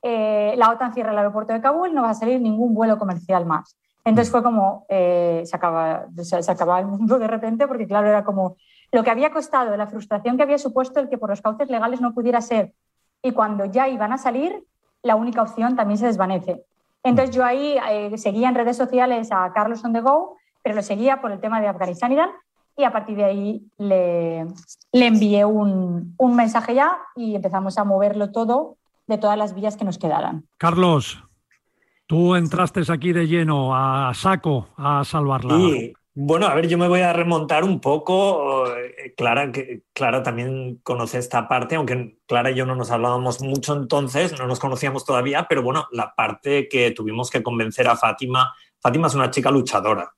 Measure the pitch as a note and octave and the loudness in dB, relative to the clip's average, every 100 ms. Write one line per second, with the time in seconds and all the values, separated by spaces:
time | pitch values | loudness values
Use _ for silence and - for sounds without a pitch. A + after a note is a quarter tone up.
0 | A#3+ A3+ G#3+ G#3+ G#3 A#3+ A3+ A#3 B3+ A#3 | -2 0 0 2 0 4 4 4 -4 -4
1 | A3+ G#3 G#3 G#3+ G#3+ A3+ B3+ D#4 F4+ D#4 | -2 0 0 -2 -4 0 0 0 0 0
2 | A3+ A3 A3+ B3+ A3+ G#3+ A#3+ G#3+ A3+ G#3+ | 0 0 0 0 0 0 0 2 2 2
3 | G3+ F3 E3+ F#3 E3+ D#3 - _ _ _ | 0 -6 0 0 0 -4 -6 _ _ _
4 | A3+ A3 A#3 B3 A#3+ A3+ G3 - - G3 | 2 4 4 2 2 2 2 0 -4 0
5 | F3+ F3 F3 E3 E3+ E3+ F3 E3 D#3+ E3 | 2 2 2 0 -4 -4 -2 0 -2 -2
6 | - E3+ E3+ F3+ E3+ F3+ F3 F3+ G3 G3+ | -8 -14 -4 -2 -2 0 2 2 0 -2
7 | A3 B3+ A3 A3+ A3 A3+ C#4 A#3+ G3+ G#3 | 2 2 0 -4 -4 0 0 -2 -2 2
8 | G#3 G#3 G3+ G3 F#3 F#3 _ _ _ A#3+ | 4 2 2 -2 -2 -6 _ _ _ 0
9 | A3+ A3+ D4+ D#4 - C4+ A#3+ G3+ G#3 G#3+ | 2 2 0 0 0 0 0 -2 -4 -8
10 | G#3 G#3 A#3 B3+ C#4+ C#4+ C#4 C4 B3+ D4 | -6 -4 -2 0 2 2 0 -2 0 -2
11 | C4 B3 G#3+ G3+ G#3+ A3 C#4 A#3 A3+ B3+ | -2 -4 -4 -2 -4 -2 -2 -2 -2 -2
12 | B3 A#3 A#3 A#3+ A3+ A3+ F#3 _ _ _ | -2 -2 0 0 0 0 -2 _ _ _
13 | _ _ B3+ A#3 G#3+ G3+ G3 F#3+ C4+ B3 | _ _ -4 0 0 0 -2 0 0 0
14 | G#3+ C4 C4 A#3+ D#4+ G4+ - _ _ _ | -2 -2 -2 -2 -4 -4 -14 _ _ _
15 | A#3+ A3 A#3 A#3 A3 - A#3 B3+ G#3 G#3 | 2 2 2 -2 -2 0 -2 0 0 2
16 | A#3+ G3+ F#3 F#3+ F#3 F3 _ _ _ _ | 0 0 0 0 -4 -8 _ _ _ _
17 | B3+ A#3+ C4 A#3+ B3 B3+ D4 C#4 - G#3+ | 2 2 2 2 2 2 0 0 0 -2
18 | G#3 A3 G#3+ G3+ B3+ B3 A#3 A#3 B3+ B3 | -2 -4 -4 0 0 2 0 0 0 2
19 | B3+ A#3+ A3 G3 F3+ G#3+ G#3+ A3+ A#3 A3+ | 2 0 -2 0 0 0 -2 -2 -2 0
20 | A#3+ D4 F#4+ - _ _ - G#3+ G3+ G3+ | 4 2 0 -12 _ _ -4 -4 -4 0
21 | B3 C4+ B3+ G3 A3 A3+ G#3 F3+ F3+ F3 | 0 0 -4 -6 -4 -2 -2 -2 -4 -2
22 | B3 C#4 F4+ G4 _ _ _ - C4 A3 | 0 2 0 -4 _ _ _ -2 0 0
23 | G#3 G#3 G3+ G3+ G3+ A3+ - _ G3+ F#3+ | -6 0 0 0 -4 -6 -10 _ 0 2
24 | F3+ E3+ E3+ E3 E3 F3+ - - _ B3 | 2 0 -2 -4 -8 -12 -20 -20 _ 4
25 | A#3+ A3 G#3 G3+ G#3 G#3+ G#3 F#3+ F#3 F3 | 6 6 4 4 4 4 2 0 0 -4
26 | - - B3+ A#3+ A3+ A3+ A3+ B3 D4+ F4+ | -6 0 2 4 2 0 0 2 2 0
27 | - - A3+ G#3 F#3+ F#3+ F#3+ F#3+ G3+ G3 | -8 -8 -6 -4 -2 -2 -2 -2 0 2
28 | G3+ G#3 G3+ A3+ A3+ B3+ D#4 - _ _ | 2 0 -4 -2 0 0 -2 -10 _ _
29 | - A3 G#3+ G#3+ G#3 F#3 G#3+ G#3 G3+ E3+ | -6 -2 0 0 -2 -2 -6 -4 -6 -2
30 | E3 D3+ D3+ D#3+ - _ E3 E3+ F3+ D3+ | -2 -2 -2 -6 -12 _ 0 2 4 2
31 | - - - _ _ _ _ _ _ _ | 0 -12 -20 _ _ _ _ _ _ _
32 | _ D#3+ F3 F3+ E3 F3 F3+ - D#3+ E3 | _ 2 4 4 2 0 0 0 -2 -2
33 | F3 F3 E3 E3+ D#3+ C#3+ C3 C3 C3+ C3+ | 0 0 2 2 2 2 2 0 0 0
34 | C3 C3 F#3+ F#3+ E3 C3+ F#2+ - C#3+ C#3+ | -2 0 0 0 0 -2 -2 -6 0 0
35 | C#3 D#3+ C#3+ C3 B2 D#3 F3+ C3 A#2 - | 0 -2 0 -2 2 4 4 2 -4 -12
36 | _ C#3+ C#3+ E3 G3+ D3 E3 E3+ F3 F3+ | _ -8 0 2 4 2 2 2 4 4
37 | F3+ E3 E3+ E3 D3+ D#3 F#3 E3 C3 D3+ | 4 2 2 0 2 0 2 0 0 0
38 | D3+ F#3 G3+ E3+ C#3 C3+ B2+ A#2+ B2 - | 2 2 2 2 0 0 -2 -4 -10 -14
39 | C3+ - A#2+ A#2+ C#3+ B2+ C3 A#2+ _ - | -18 -4 0 0 0 -6 -10 -14 _ -4
40 | C3 B2+ B2+ A#2 B2 C3 B2+ B2 - B2 | 0 0 -2 -4 -4 -6 -8 -12 -6 -4
41 | A#2 B2+ A#2+ B2 A2+ C3 A#2+ D#3+ C3+ B2 | -4 -6 -2 -4 0 -2 0 -2 -2 -4
42 | A2+ _ _ A#2+ B2+ B2+ B2+ B2+ A2 A#2 | -6 _ _ 0 0 -2 -2 -4 -2 0
43 | A#2+ B2 B2+ B2 C3+ C#3 C#3 D3 B2+ C#3+ | 0 0 -2 -4 -4 -4 -2 -4 0 -2
44 | C3+ C3+ D3+ D3+ B2+ B2 C#3 B2+ C#3+ C3 | 0 -2 -2 -2 -6 -4 -4 -4 -4 -4
45 | - B2+ B2+ C#3+ E3 D3 B2 D3+ D3 A#2+ | -2 0 0 -2 0 0 0 -2 -4 -6
46 | G#2+ - A2+ G#2 C#3 C#3+ - C3 A#2+ A#2 | -6 -2 -4 -4 -2 -2 0 2 0 0
47 | A2 A2+ B2 C3+ A#2 A#2 A2 - B2 A#2 | -6 -4 -4 -4 -4 -4 -4 0 2 2
48 | A#2 A2+ B2+ B2+ B2 - _ _ B2 C3+ | 0 0 -4 0 0 -2 _ _ 0 2
49 | D#3+ C3+ B2+ C#3 B2+ C#3 B2 G2+ G#2 G2+ | 2 2 0 0 2 2 2 -2 0 -2
50 | F2 | -4